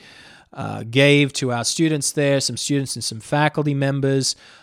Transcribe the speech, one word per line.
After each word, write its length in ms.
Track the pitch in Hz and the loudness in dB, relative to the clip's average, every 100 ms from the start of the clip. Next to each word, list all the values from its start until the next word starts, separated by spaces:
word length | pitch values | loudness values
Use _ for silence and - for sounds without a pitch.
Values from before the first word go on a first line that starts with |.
| - - - - _ | -12 -20 -20 -20 _
uh, 320 | - 110 104 | -12 -10 -8
gave 480 | 113 131 143 143 143 | -2 4 6 6 4
to 200 | - 131 | 0 -4
our 100 | 120 | -2
students 480 | 117 - 160 156 - | -2 0 0 0 -2
there, 300 | - 143 139 | 0 2 2
some 160 | - 117 | 0 -4
students 400 | - 143 135 120 | -2 -2 -2 -6
and 60 | |
some 180 | - 110 | -8 -8
faculty 520 | - 147 151 156 147 | -2 0 0 0 -2
members, 640 | 139 139 139 135 135 131 - - - | 0 0 0 0 0 -2 -6 -12 -20